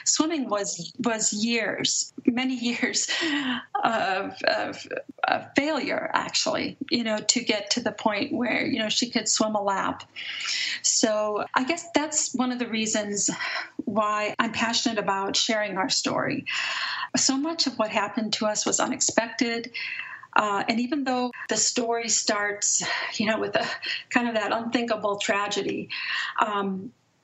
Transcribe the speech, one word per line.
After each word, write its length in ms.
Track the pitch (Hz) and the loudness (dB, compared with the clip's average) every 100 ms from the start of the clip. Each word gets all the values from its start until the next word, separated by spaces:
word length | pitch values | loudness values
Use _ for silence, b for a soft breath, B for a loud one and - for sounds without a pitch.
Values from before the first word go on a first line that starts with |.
| - | 0
swimming 420 | - 311 330 233 | 2 4 2 0
was, 460 | 208 202 - - - | 0 -2 -6 -8 -2
was 340 | 233 220 214 | 0 2 0
years, 800 | 208 233 233 202 - - - - - - | 2 2 2 0 0 0 0 -2 -4 0
many 280 | 240 262 | 2 2
years 560 | 254 233 233 220 - - B 330 294 262 247 B 403 | 0 -2 0 0 0 0 B 0 0 0 -4 B 0
of, 500 | 415 226 185 190 190 190 | 2 2 0 0 -4 -2
of, 440 | - 214 208 202 - - - - - | 0 2 0 -6 -8 -8 -10 -8 -2
of 200 | - - - | -2 -2 0
failure, 520 | 285 294 - - - | 2 0 -2 -2 0
actually, 640 | - - - - - - - - | -2 0 0 0 0 -2 -6 -2
you 120 | - | 0
know, 140 | 220 214 | 0 0
to 260 | 208 240 | 2 2
get 280 | 233 214 202 | 2 0 0
to 100 | - | -4
the 100 | 240 | -4
point 400 | - 220 202 - | 0 0 0 -2
where, 340 | 220 233 240 - | -2 0 0 0
you 120 | 220 | 0
know, 100 | 214 | 0
she 220 | - 247 | 0 0
could 180 | 233 220 | 0 0
swim 280 | - 214 214 | 2 2 2
a 60 | |
lap. 420 | 202 190 190 - - B B B B B B B | 0 0 0 -4 -8 B B B B B B B
So 600 | - - 226 214 214 208 - - | 0 2 2 2 0 -2 0 0
I 80 | |
guess 240 | 262 330 - 294 | 0 -2 0 0
that's 400 | 311 - - - | 2 0 0 0
one 160 | 254 | 0
of 80 | 247 | 0
the 80 | 233 | -2
reasons 640 | 220 220 220 208 202 - 170 B B B B | 0 0 0 0 -2 -2 -2 B B B B
why 580 | - 202 208 208 208 - | -2 0 2 2 0 0
I'm 160 | 226 | -2
passionate 460 | 220 226 233 247 214 | 0 0 2 0 0
about 360 | 185 196 196 196 | 0 0 0 0
sharing 400 | - 220 208 190 | 2 2 0 0
our 120 | 190 | 0
story. 560 | - - - - - - B B B B B B 254 | 0 0 0 0 -2 -4 B B B B B B 2
So 180 | - 269 | 2 2
much 300 | 302 330 269 | 0 0 0
of 140 | 240 | 0
what 100 | 214 | 0
happened 440 | 214 208 - 214 | 0 0 0 -2
to 120 | - 214 | 0 0
us 180 | 208 | 0
was 160 | - 202 | 2 2
unexpected. 920 | 214 - - - 233 - 240 233 233 B B B B B B - | 2 2 2 2 2 2 0 0 -4 B B B B B B 2
Uh, 280 | 214 196 - | 4 2 2
and 100 | 226 | 2
even 240 | 240 311 | 2 0
though 280 | 262 254 247 - B | 0 0 0 -4 B
the 80 | 220 | 2
story 520 | - - 233 233 226 | 2 2 0 0 2
starts, 760 | - - 214 202 202 - - 175 B B - | 2 2 2 0 0 2 2 0 B B 0
you 100 | 214 | 2
know, 140 | 214 | 2
with 160 | 202 - | 2 0
a 120 | - B B B B | 0 B B B B
kind 160 | 247 240 | 2 4
of 80 | 226 | 0
that 160 | 208 | 0
unthinkable 640 | 226 233 247 233 214 208 202 | 0 2 0 2 0 0 0
tragedy, 720 | - 202 202 202 - - - B B B B B | 0 0 0 0 -2 -2 -4 B B B B B
um, 520 | 214 202 196 190 190 - _ _ | 2 2 0 -2 -6 -14 _ _